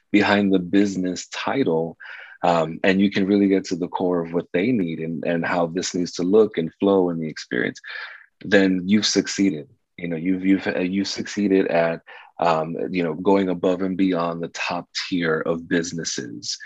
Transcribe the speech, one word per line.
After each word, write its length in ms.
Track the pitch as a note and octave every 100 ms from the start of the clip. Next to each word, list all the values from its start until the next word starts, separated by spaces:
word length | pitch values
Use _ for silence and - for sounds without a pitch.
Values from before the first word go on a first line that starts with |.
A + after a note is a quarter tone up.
| _
behind 400 | G#2 G2 G2+ G2+
the 60 | F#2+
business 720 | F2 G2 G2+ F#2 F#2 F2+ -
title, 720 | - - B2 C3+ D#2+ E2 - - - - -
um, 380 | F2 E2+ D#2+ E2
and 160 | G2+ F#2+
you 120 | G2+
can 160 | G2+ F#2+
really 200 | G2+ G2+
get 180 | F#2+ F#2+
to 100 | F2
the 120 | F2
core 340 | - F#2 F2
of 120 | E2
what 140 | E2+ E2
they 180 | F2+ G#2+
need 260 | B2 E2+ D#2
and, 260 | D#2+ E2
and 220 | - E2+ E2
how 220 | F2+ E2+
this 260 | F2+ F2
needs 200 | F2 F2
to 100 | -
look 340 | F2 G#2+ G#2+ -
and 160 | D#2+ -
flow 320 | G2 G2 F2+
in 80 | E2
the 100 | D#2+
experience, 500 | D2 - A#1+ - - - - - - - _
then 380 | - G2+ F#2+ F#2 F2+
you've 200 | G#2+ G2+
succeeded. 640 | G2 F2+ - G2 D2+ - _ _ -
You 100 | E2+
know, 80 | E2
you've, 260 | F2 F#2
you've, 220 | F#2+ F#2+ G2+
uh, 120 | E2
you've 280 | F#2 G2 G2
succeeded 600 | - G#2+ - G2+ F#2+ F#2
at, 340 | E2+ E2 E2 - - - -
um, 380 | E2+ D#2+ D#2+ E2 -
you 100 | F2+
know, 120 | E2
going 340 | D#2 F#2+ G2 F#2
above 340 | F2 F#2 F2+
and 140 | F#2+ F2+
beyond 480 | F#2+ F2 E2+ E2+
the 60 | E2
top 400 | - - F2 - - -
tier 320 | F2+ E2 D#2+
of 300 | - E2+ E2+
businesses, 880 | F2 E2 E2+ D#2 - B1 A1 - -